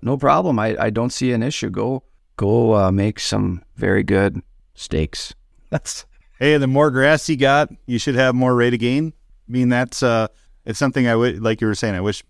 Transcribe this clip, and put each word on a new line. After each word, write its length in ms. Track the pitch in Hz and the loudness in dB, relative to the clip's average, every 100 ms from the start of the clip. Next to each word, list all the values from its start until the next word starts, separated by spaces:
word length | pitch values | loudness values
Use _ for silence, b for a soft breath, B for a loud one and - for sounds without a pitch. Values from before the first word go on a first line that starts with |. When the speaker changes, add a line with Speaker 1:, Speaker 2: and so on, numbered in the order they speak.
Speaker 1:
No 140 | 117 135 | -4 0
problem. 420 | 139 156 185 113 | 2 2 2 0
I, 180 | 110 - | -2 -2
I 120 | 110 | -2
don't 200 | 110 123 | -2 -4
see 220 | - 127 | -2 -2
an 100 | 117 | -2
issue. 280 | 123 - 101 | -2 -4 -6
Go, 320 | 101 113 131 - _ _ - | -4 -4 -4 -10 _ _ -4
go, 380 | 101 117 113 | 2 2 4
uh, 160 | 107 95 | 4 4
make 280 | 98 104 - | 2 0 -2
some 440 | - 107 98 87 - - | -4 -2 -2 -4 -12 -6
very 260 | 98 98 | -2 0
good 400 | 101 98 98 - - _ _ | 2 2 2 -2 -10 _ _
steaks. 600 | - - 80 76 - - - _ | -20 -6 -4 -4 -6 -14 -16 _
<laughs> 180 | _ _ | _ _
That's 340 | - - - - _ _ _ | -8 -8 -14 -16 _ _ _
Speaker 2:
Hey, 180 | 139 151 | 2 2
the 100 | 135 | 2
more 220 | 139 151 | 2 2
grass 380 | 127 139 156 - | 2 2 2 0
you 80 | 139 | 0
got, 340 | 135 143 151 - - | 2 2 0 -6 -6
you 120 | 120 | -4
should 160 | 147 | 0
have 200 | 127 131 | 2 2
more 200 | 123 127 | 2 2
rate 200 | 123 120 | 2 2
of 60 | 120 | 2
gain. 320 | 120 139 160 - _ - - | 0 -2 -4 -8 _ -20 -8
I 40 | |
mean, 180 | 123 123 | -2 0
that's, 320 | 123 123 - | 0 -2 -2
uh, 240 | 127 113 107 - _ _ | 0 0 -2 -8 _ _
it's 140 | - 110 | -12 -4
something 300 | 135 135 120 | -2 0 2
I 80 | 113 | 2
would, 260 | 120 87 | 0 0
like 180 | 110 110 | -4 -2
you 60 | 110 | -2
were 80 | |
saying, 220 | 101 110 92 | -2 -2 -2
I 40 | |
wish 220 | 101 101 - | -4 -4 -10